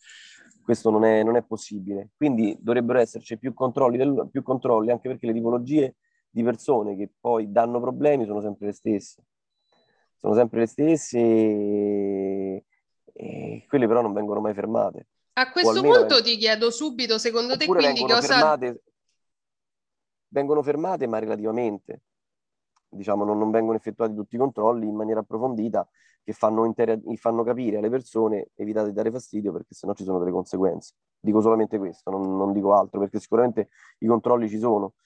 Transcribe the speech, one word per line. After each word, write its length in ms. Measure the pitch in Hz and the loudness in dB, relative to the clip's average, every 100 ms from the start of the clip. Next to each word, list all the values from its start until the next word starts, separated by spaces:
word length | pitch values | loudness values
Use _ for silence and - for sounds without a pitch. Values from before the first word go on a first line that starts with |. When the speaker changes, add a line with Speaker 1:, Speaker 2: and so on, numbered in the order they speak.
| - - - - - _ | -20 -20 -20 -20 -20 _
Speaker 1:
questo 260 | - 117 113 | -2 0 2
non 140 | 107 | 4
è, 180 | 110 110 | 6 4
non 140 | 110 120 | 4 0
è 60 | |
possibile. 680 | 117 110 - 104 95 98 104 - | 0 -8 -10 -12 -8 -10 -10 -4
Quindi 400 | 147 117 107 - | 0 2 0 -2
dovrebbero 380 | 113 120 120 123 | -2 0 2 2
esserci 400 | 113 113 - 113 | 0 -2 -14 -10
più 160 | 135 | -8
controlli 420 | - 131 127 131 120 | -4 -2 2 2 2
del, 300 | 143 131 67 | 0 0 -2
più 120 | 135 | -4
controlli, 480 | 127 127 131 113 110 | -4 -2 2 2 2
anche 180 | 120 127 | -2 -4
perché 180 | 123 117 | -6 -4
le 60 | |
tipologie 640 | 113 117 120 123 151 135 - _ _ _ | -2 0 -2 0 0 0 -4 _ _ _
di 140 | 113 | -4
persone 540 | 117 113 - 123 104 98 | -2 -2 0 0 0 -6
che 120 | 101 _ | -8 _
poi 320 | 120 113 107 | -2 -2 0
danno 280 | 104 117 120 | 0 0 0
problemi 440 | 123 127 147 143 104 | -4 0 2 2 0
sono 140 | 104 | -4
sempre 260 | 107 104 104 | -6 -6 -8
le 60 | |
stesse. 500 | 101 113 101 - - _ _ _ _ _ _ _ _ _ _ | -6 -2 -2 -4 -20 _ _ _ _ _ _ _ _ _ _
Sono 180 | 104 | 0
sempre 240 | 107 117 113 | 2 2 2
le 60 | 113 | -2
stesse 520 | - 151 156 - 120 | 0 2 2 0 0
e, 1500 | 117 113 110 104 101 104 104 101 98 98 98 98 98 95 - _ _ _ _ | 4 4 2 0 -2 -2 0 -2 -2 -2 -4 -4 -6 -8 -12 _ _ _ _
e 520 | - - - - 110 - | -18 -14 -12 -12 -12 -2
quelle 180 | 143 113 | 2 4
però 160 | 117 | 4
non 100 | 113 | 2
vengono 280 | 101 107 104 | -2 -2 -2
mai 120 | 107 | -2
fermate. 540 | 101 107 113 101 - - _ _ - | -4 -2 0 -2 -4 -18 _ _ -4
Speaker 2:
A 100 | 254 | -2
Speaker 1:
O 40 | |
Speaker 2:
questo 180 | 349 - 381 | 2 2 4
Speaker 1:
almeno 180 | 440 494 | 6 6
Speaker 2:
punto 160 | - | 6
Speaker 1:
veng-, 100 | 262 | 4
Speaker 2:
ti 120 | 226 220 | 2 0
chiedo 320 | 220 214 233 | 0 2 0
subito, 480 | 226 302 240 240 220 | -2 -6 -4 -2 -2
secondo 400 | 233 226 247 262 | -2 -2 -2 -2
te 60 | |
Speaker 1:
oppure 160 | 311 - | 2 4
Speaker 2:
quindi 200 | 285 240 | 2 2
Speaker 1:
vengono 180 | - 233 | 2 2
Speaker 2:
cosa 140 | 247 262 | 4 4
Speaker 1:
fermate... 460 | 156 143 123 117 _ _ _ _ _ _ _ _ _ _ _ _ _ _ _ | 4 2 -2 -6 _ _ _ _ _ _ _ _ _ _ _ _ _ _ _
vengono 340 | 139 139 151 | -4 0 0
fermate 440 | 139 147 180 175 123 | 0 -2 -2 -4 -2
ma 120 | 110 | -4
relativamente. 840 | 110 110 107 113 117 101 - - _ _ _ _ _ _ _ _ _ | -4 -4 -4 -2 -2 -4 -12 -20 _ _ _ _ _ _ _ _ _
Diciamo, 360 | 98 101 101 | -12 -4 -2
non, 120 | 104 104 | 0 0
non 140 | 110 | 0
vengono 260 | 113 113 110 | 0 0 -2
effettuati 380 | 110 104 113 | -4 -4 -4
tutti 220 | 107 101 117 | -4 -8 -2
i 20 | |
controlli 480 | 135 117 110 120 110 | -2 0 0 0 -4
in 80 | |
maniera 260 | 104 107 107 | -6 -4 -4
approfondita 680 | 104 110 131 113 113 98 85 _ _ _ | -6 -4 -4 -4 -4 -4 -6 _ _ _
che 100 | - | -14
fanno 320 | 107 107 110 | -2 0 2
inter-, 380 | 113 110 113 110 - 113 | 0 0 0 -2 -4 -6
fanno 260 | 117 117 | -2 0
capire 340 | 117 120 120 104 | 0 -2 -2 -2
alle 140 | 110 | -2
persone: 580 | 131 123 110 110 104 - | -4 -4 -2 0 -2 -6
"Evitate 340 | - 104 107 104 | -10 -6 -2 -2
di 60 | |
dare 160 | 101 113 | -2 -4
fastidio 420 | 123 - 107 101 | -4 -8 -6 -4
perché 220 | 80 - | -6 -10
sennò 180 | - 92 | -12 -8
ci 120 | 101 | -6
sono 140 | 95 92 | -4 -2
delle 120 | 90 | -2
conseguenze". 640 | 90 90 92 95 82 - _ _ _ | -4 -4 -2 0 -2 -10 _ _ _
Dico 220 | - 107 | 0 4
solamente 340 | 110 113 107 107 | 4 4 2 -2
questo, 340 | 95 - - | -6 -10 -8
non, 240 | 98 95 95 | -4 -2 -2
non 180 | 98 | 0
dico 180 | 101 95 | 0 4
altro, 280 | 101 95 101 | 4 4 -2
perché 200 | 101 104 | -4 -4
sicuramente 480 | - 113 123 110 101 _ - - | -2 0 0 0 -6 _ -20 -6
i 80 | 113 | 0
controlli 420 | 117 120 120 110 | 0 2 0 0
ci 100 | 107 | -2
sono. 360 | 117 104 98 _ | 0 0 -2 _